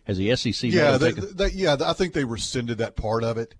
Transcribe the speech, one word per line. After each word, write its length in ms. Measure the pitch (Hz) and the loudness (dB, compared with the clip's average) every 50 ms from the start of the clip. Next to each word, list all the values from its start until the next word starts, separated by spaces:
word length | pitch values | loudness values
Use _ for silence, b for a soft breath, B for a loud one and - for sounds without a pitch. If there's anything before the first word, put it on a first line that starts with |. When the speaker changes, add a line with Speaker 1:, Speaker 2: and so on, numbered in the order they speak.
| _ | _
Speaker 1:
has 120 | - 101 92 | -4 -2 0
the 140 | 95 107 | 2 2
S 120 | 127 131 - 127 | 2 2 0 -2
E 40 | |
C 180 | - - - 123 | -2 -2 0 2
Speaker 2:
Yeah, 220 | 170 175 151 147 | 2 4 4 6
Speaker 1:
now 60 | 135 131 | 4 4
Speaker 2:
they, 140 | 151 160 | 4 2
Speaker 1:
taken 240 | - - - - 196 | 0 0 -6 -8 -2
Speaker 2:
they, 140 | 185 202 208 | 0 0 0
yeah, 240 | - 190 190 160 143 131 - | 0 0 0 2 2 2 0
I 80 | 165 165 | 0 0
think 200 | - 190 175 - | 0 -2 -2 0
they 100 | 160 139 | -2 -2
rescinded 560 | 117 113 107 - - - 127 120 117 117 104 | -2 -4 -6 -6 -4 -4 -4 -4 -2 -2 -4
that 160 | 113 104 - | -4 -4 -4
part 280 | - - 107 110 113 117 | -4 -4 -2 0 0 0
of 140 | 113 117 113 | -2 -2 -4
it. 160 | 117 - - - | -6 -8 -10 -16